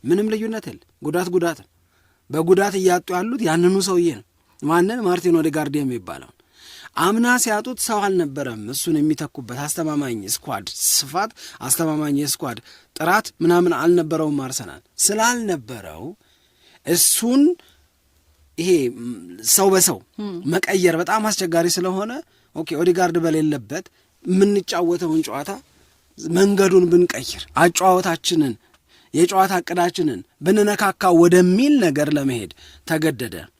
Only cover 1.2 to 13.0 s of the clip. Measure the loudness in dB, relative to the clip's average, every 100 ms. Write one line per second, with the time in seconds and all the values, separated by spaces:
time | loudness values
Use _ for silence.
1.2 | 0 0 -2 -4 -16 _ _ _ _ _
2.2 | _ -4 4 4 4 2 2 2 -2 -4
3.2 | -4 -2 0 2 4 2 0 0 0 -4
4.2 | -16 _ _ _ 0 2 2 0 -2 0
5.2 | 2 2 0 -4 -4 -4 -4 -6 -10 -16
6.2 | -16 _ _ _ -20 -20 -12 -2 0 2
7.2 | 2 2 0 -2 -4 -8 -4 -2 0 0
8.2 | -2 -4 -8 -8 -10 -8 -2 0 0 -2
9.2 | -6 -12 -14 -10 -8 -6 -4 -4 -4 -8
10.2 | -6 -8 -6 -8 -8 -4 -2 -2 -2 -6
11.2 | -6 -8 -20 -12 -6 -2 -2 -2 -2 -2
12.2 | -4 -6 -8 -10 -16 -20 _ -6